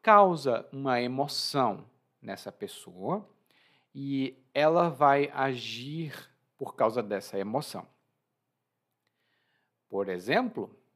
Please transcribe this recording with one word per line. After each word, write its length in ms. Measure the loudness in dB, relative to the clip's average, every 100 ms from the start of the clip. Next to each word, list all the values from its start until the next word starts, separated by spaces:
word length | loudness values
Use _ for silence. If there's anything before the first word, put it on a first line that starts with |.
causa 640 | 6 8 8 4 0 -2 -2
uma 280 | -6 0 0
emoção 880 | 0 -2 -4 -4 -4 0 0 -2 -10 _ _ _
nessa 300 | -14 -12 -12
pessoa 720 | -12 -12 -12 -18 -10 -4 -4 -6 _ _ _ _ _ _
e 440 | -12 -4 -2 -2 -6 _
ela 360 | 2 4 4 2
vai 400 | 4 4 6 2
agir 960 | 0 -2 -2 -8 -12 -10 -8 -8 -10 -18 _ _ -12
por 180 | -10 0
causa 260 | 2 2
dessa 380 | -4 -4 -4 -6
emoção. 480 | -4 -4 -6 -12 -16 _ _ _ _ _ _ _ _ _ _ _ _ _ _ _ _ _ _ _ _
Por 220 | -6 -4
exemplo, 680 | -4 -2 -2 -2 -6 -12 -12 _